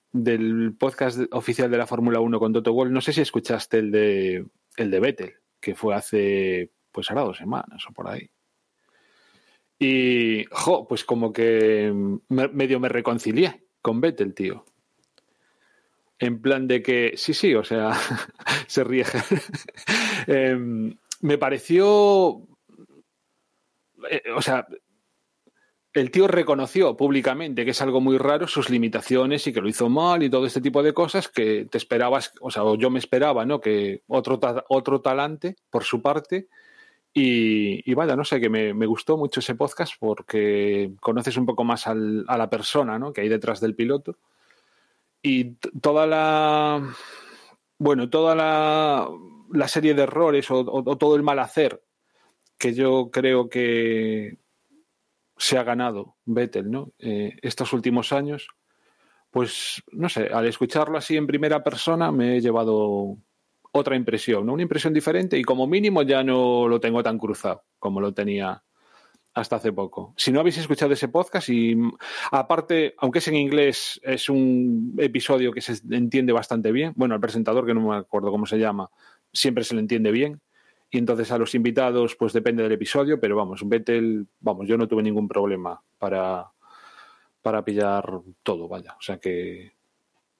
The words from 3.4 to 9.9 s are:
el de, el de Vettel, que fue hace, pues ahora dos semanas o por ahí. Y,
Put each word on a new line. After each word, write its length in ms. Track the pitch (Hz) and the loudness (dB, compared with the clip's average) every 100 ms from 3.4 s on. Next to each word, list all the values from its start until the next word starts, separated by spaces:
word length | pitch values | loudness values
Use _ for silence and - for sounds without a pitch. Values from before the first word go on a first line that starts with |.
| - 110 - 113 | -2 -4 0 0
el 120 | 104 | 2
de, 540 | 107 107 98 95 90 - _ _ - | 2 2 2 -2 -4 -8 _ _ -6
el 140 | 107 | -2
de 80 | 95 | 0
Vettel, 340 | 127 - 92 - _ _ | 0 -2 -10 -16 _ _
que 160 | - 95 | -10 -4
fue 200 | 107 101 | -2 -4
hace, 760 | - 107 101 98 95 90 87 _ _ | -2 0 2 0 0 -2 -6 _ _
pues 180 | - - | -10 -6
ahora 140 | 123 | -4
dos 140 | 117 92 | -4 -6
semanas 460 | 190 - - - - | -8 -8 -10 -16 -16
o 20 | |
por 160 | - 90 | -14 -12
ahí. 220 | 123 - _ _ _ _ _ _ _ _ _ _ _ _ _ _ - | -12 -14 _ _ _ _ _ _ _ _ _ _ _ _ _ _ -2
Y, 640 | 135 | 0